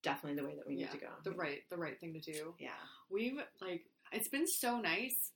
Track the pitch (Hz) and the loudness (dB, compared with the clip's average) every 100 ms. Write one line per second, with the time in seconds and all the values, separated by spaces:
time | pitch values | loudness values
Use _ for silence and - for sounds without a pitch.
0 | 151 143 151 143 143 147 - 143 - - | 2 0 0 0 0 -4 -4 -2 -2 -4
1 | - - 190 175 156 143 - 175 160 131 | -6 -6 -4 0 0 -2 -4 -4 -2 -4
2 | 170 160 151 151 156 170 135 - - - | -6 -6 -4 -4 -6 -6 -8 -8 -10 -16
3 | - 196 240 277 - - 190 175 - _ | -2 2 2 0 -6 -6 -4 -4 -6 _
4 | - 214 - 277 349 - 247 240 190 175 | -4 -2 2 2 4 4 4 4 4 4
5 | 254 - - | 4 0 0